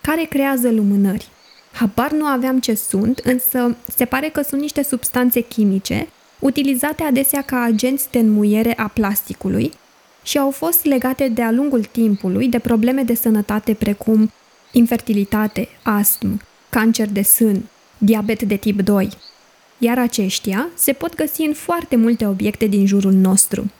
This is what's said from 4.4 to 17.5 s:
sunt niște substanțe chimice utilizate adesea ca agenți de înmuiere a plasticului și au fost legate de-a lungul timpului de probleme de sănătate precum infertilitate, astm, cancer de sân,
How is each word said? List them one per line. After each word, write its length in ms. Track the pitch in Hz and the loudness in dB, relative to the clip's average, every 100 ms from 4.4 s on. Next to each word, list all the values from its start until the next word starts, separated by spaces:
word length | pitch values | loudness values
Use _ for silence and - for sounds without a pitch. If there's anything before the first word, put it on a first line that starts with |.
sunt 180 | 285 277 | -4 -4
niște 220 | 294 294 | -4 -4
substanțe 580 | 277 247 - 247 247 240 | -2 -4 -2 0 0 0
chimice 680 | 233 - 208 190 - - 320 _ _ _ | -4 0 2 2 -2 -6 -6 _ _ _
utilizate 640 | 269 269 277 262 285 302 | -2 0 0 0 -2 -4
adesea 400 | 311 262 277 285 | 0 0 0 -2
ca 180 | 277 254 | -2 -2
agenți 500 | 233 220 254 269 - | 0 0 0 -2 -2
de 80 | 247 | 2
înmuiere 560 | 226 214 208 208 226 226 | 2 4 2 2 0 -2
a 120 | 214 | -4
plasticului 840 | - 202 202 - - 196 190 240 - _ _ _ _ | -2 -2 -2 -6 -8 -4 -2 -2 -6 _ _ _ _
și 160 | - 285 | -4 0
au 120 | 277 | 0
fost 340 | 277 320 339 | -2 -2 -2
legate 440 | 311 269 254 262 269 | 0 0 0 -2 -2
de-a 220 | 226 233 | 0 0
lungul 340 | 233 285 254 | 0 2 0
timpului 640 | 208 - 226 202 190 196 254 | -2 0 0 2 0 0 0
de 100 | 233 | 0
probleme 440 | 233 233 233 262 | 0 2 2 0
de 120 | 240 | 0
sănătate 600 | 233 233 214 208 208 208 | 0 2 0 0 -2 -2
precum 580 | 214 202 202 - 220 220 _ _ _ _ | -2 0 -2 2 2 2 _ _ _ _
infertilitate, 960 | - 233 233 - 208 202 214 214 196 226 - | 2 4 2 -2 -2 0 0 -2 -4 -8 -6
astm, 580 | - 208 208 - 202 196 - _ _ | -2 0 0 0 -2 -4 -8 _ _
cancer 380 | 240 220 226 214 | 0 2 2 0
de 140 | 196 | 0
sân, 400 | 196 - 226 | 0 2 2